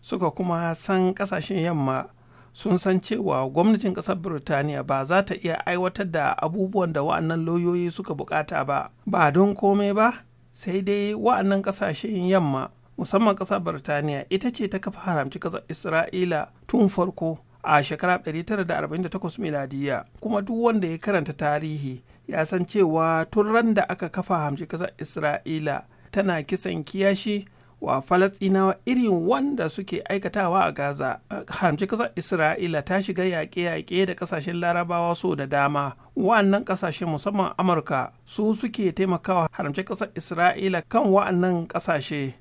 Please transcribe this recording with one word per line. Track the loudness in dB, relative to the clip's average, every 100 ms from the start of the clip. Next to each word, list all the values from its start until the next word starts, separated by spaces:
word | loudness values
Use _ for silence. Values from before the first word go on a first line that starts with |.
suka | -6 -2 -2
kuma | -2 -2 -2 -2
san | -4 0 2 2
ƙasashen | 0 -4 -4 -4 -2
yamma, | 0 0 0 -2 -6 -14 -20 -20 -20
sun | -8 0 2
san | 4 0
cewa | 0 -2 0 0 0
gwamnatin | 2 4 6 2
ƙasar | -2 -4 -4
Birtaniya | -4 -8 -2 0 0 -4 -2
ba | -2
za | 2 2
ta | 2
iya | -2 -2 -2 -2
aiwatar | 0 -2 -2 -2
da | 0 0 0
abubuwan | -2 0 0 2 0
da | 0
wa'annan | 0 0 0 0
lauyoyi | 0 0 2 0 -2
suka | -4 -8
buƙata | -6 -2 -2 -2 -2 0
ba. | -2 -4 _ -2
Ba | 4 4
don | 6 4
komai | 4 4 4 2
ba, | 4 2 2 -12 _ _
sai | -14 -4 -2
dai | 0 0 0
wa'annan | 0 2 4 4 2
ƙasashen | 0 -2 -2 -2 -4 -2 4
yamma, | 4 4 0 -4 -12 -18 -8
musamman | 0 2 4 2
ƙasar | -2 -2
Birtaniya, | -2 -6 -2 -2 0 -4 -2
ita | -2 -2
ce | -2 -4
ta | -4
kafa | -6 -8
haramci | -2 -2 -2 -4
ƙasar | -6 -6 -10
Isra'ila | -10 -2 0 0 0 0 -2 -4 _ -2
tun | 4 4
farko | 4 -2 -2 -4 -6 -12 _
a | 2 2
shekara | 2 -2 0 0
ɗari | -2 -8 -4
tara | -4
da | -2 -2
arba'in | -4 -4
da | -6
takwas | -6 -8 -6
miladiyya. | -4 -4 -4 -4 -4 -4 -6 -10
Kuma | -2 -2
duk | -2 0
wanda | 2 2 0
ya | -4
karanta | 0 0 0 -2
tarihi | 0 0 -2 -6 -6 -8 _ -20 -8
ya | -4
san | -2 0
cewa | 0 4 4 4 2 2 0
tun | 0 4
ran | 4 4
da | 2 2
aka | -2 -4
kafa | -6 -2
haramci | 0 0 -4 -6
ƙasar | -6 -8 -8
Isra'ila, | -10 -2 -2 -2 -4 -4 -2 -4 -8 -20 -6
tana | 0 2 0
kisan | -2 -4 -4 -6
kiyashi | -6 0 2 2 0 -4 -4 -20 -20 _
wa | -2 -2
Falasɗinawa | 2 4 4 2 2 4 4 0 0
irin | 2 4 2 2
wanda | 2 0 0 -4
suke | -4 -6 -6 -4
aikatawa | -4 -2 -2 0 2 2
a |
Gaza. | 0 -4 -2 -4 -6 _
Haramci | -12 -10 0 0 2 -2
ƙasar | -2 -4 -4
Isra'ila | -4 0 2 0 -2 -2
ta | 0 -2
shiga | -2 0
yaƙe-yaƙe | 0 0 -4 -4 -4 -4 -4 0 0
da |
ƙasashen | -2 -4 -4 -4 -2
Larabawa | 0 0 0 0 0 0
so | 0
da | -2 0
dama. | 2 2 2 -2 -6 -10 -2
Wa'annan | 4 6 6 4
ƙasashe, | 2 -2 -2 -4 -4
musamman | -2 -2 0 -2 2
Amurka, | 2 2 0 -2 -2 -8
su | -16 -2 0
suke | 0 -2 0 -2
taimakawa | 2 0 0 2 2 2
haramci | -2 -4 -4
ƙasar | -6 -4 -6
Isra'ila | -8 -8 2 2 4 0 -2 0
kan | 2
wa'annan | 6 4 4 2 2 0 -2
ƙasashe | -4 0 -2 -2 -4 -6 -8